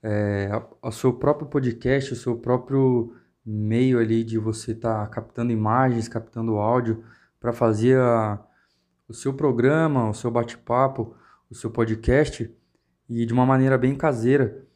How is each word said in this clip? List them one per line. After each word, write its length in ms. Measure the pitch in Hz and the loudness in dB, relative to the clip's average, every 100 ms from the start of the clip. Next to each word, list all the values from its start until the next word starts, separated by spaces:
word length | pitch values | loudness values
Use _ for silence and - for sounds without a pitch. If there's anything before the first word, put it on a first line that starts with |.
é, 480 | 110 104 104 101 98 | -2 -2 0 -2 -2
a, 360 | 104 - - 127 | -4 -8 -12 -12
o 40 | |
seu 200 | 113 131 | -2 -2
próprio 360 | 123 143 147 147 | 0 -2 -2 -2
podcast, 640 | 147 127 113 127 135 135 | -4 -2 -4 -2 -2 -2
o 20 | 123 | -8
seu 200 | - 117 | -6 -6
próprio 800 | 120 123 123 135 135 123 117 - _ _ | -2 -2 0 0 2 2 -2 -10 _ _
meio 540 | - 107 107 113 131 123 | -10 -6 -2 2 2 2
ali 260 | 113 113 | 2 0
de 140 | 113 113 | 0 -4
você 380 | 110 110 - 113 | -4 -6 -6 -6
tá 320 | 117 110 104 | -4 -4 -4
captando 440 | - 113 - 120 | -8 -12 -6 -4
imagens, 560 | 113 107 120 131 117 113 | 0 0 2 2 2 -2
captando 500 | 113 - - 113 107 | -8 -10 -8 -2 0
áudio 460 | 104 123 113 110 - - _ _ | 2 0 0 -4 -6 -20 _ _
pra 120 | 120 | -6
fazer 460 | 117 117 107 117 131 | 0 2 4 4 4
a, 420 | 123 117 107 101 - _ _ _ _ _ _ | 4 2 0 -4 -10 _ _ _ _ _ _
o 60 | |
seu 200 | 113 139 | -8 -8
programa, 760 | 135 151 117 123 156 160 139 110 | -2 0 2 2 4 2 2 0
o 40 | |
seu 160 | 104 123 | -2 -2
bate-papo, 840 | 117 117 - - 120 135 135 110 - _ _ _ | -2 -2 -8 -2 2 2 0 -8 -8 _ _ _
o 60 | - | -12
seu 160 | 117 | -8
podcast 840 | 113 113 110 - 131 151 - 113 - _ _ _ _ _ | -2 -2 0 2 2 2 -2 -10 -12 _ _ _ _ _
e 160 | 117 117 | -4 -2
de 80 | |
uma 120 | 120 127 | 2 4
maneira 300 | 131 131 131 | 4 4 2
bem 200 | 127 139 | 0 0
caseira. 720 | 156 127 117 143 120 - - | -2 0 2 2 2 -2 -20